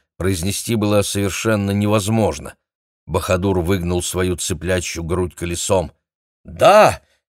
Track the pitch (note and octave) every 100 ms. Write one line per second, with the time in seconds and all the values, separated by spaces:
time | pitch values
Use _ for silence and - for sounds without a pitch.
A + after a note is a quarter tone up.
0 | _ - F2+ F#2+ F2+ F#2+ - A2+ G#2 G#2
1 | G2+ G2+ G2+ - A2+ G#2+ G2 G2+ G#2 G#2+
2 | G2 A2+ G2 C#2+ - - _ _ _ _
3 | - F2 - F#2 G2 F#2 E2+ G2 F2 F2+
4 | - F#2 F#2 F2 - F2 E2+ F#2 - -
5 | E2 F2+ F2+ - F2 F2 - G2 D2+ -
6 | _ _ _ _ - E2 D#3 G#3 F3 F2
7 | _ _